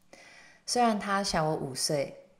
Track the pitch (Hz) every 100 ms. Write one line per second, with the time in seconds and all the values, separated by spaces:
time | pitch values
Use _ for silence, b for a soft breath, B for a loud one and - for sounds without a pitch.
0 | - B B B B B - 240 233 208
1 | 202 196 202 175 156 156 139 127 - 147
2 | 135 - -